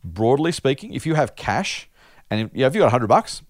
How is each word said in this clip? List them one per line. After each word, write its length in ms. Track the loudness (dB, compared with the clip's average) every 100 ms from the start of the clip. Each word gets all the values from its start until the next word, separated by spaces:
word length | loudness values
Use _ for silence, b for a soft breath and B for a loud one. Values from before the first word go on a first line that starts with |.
Broadly 480 | -12 -2 2 2 0
speaking, 420 | -2 -2 -4 -6
if 120 | -8 -4
you 100 | -2
have 200 | -2 -4
cash 540 | -4 -4 -4 -8 -14 b b b b
and, 220 | -4 -4
you 60 | 0
know, 80 | 0
if 80 | 4
you've 60 |
got 60 | 4
a 40 |
hundred 160 | 4 4
bucks 340 | 2 2 -14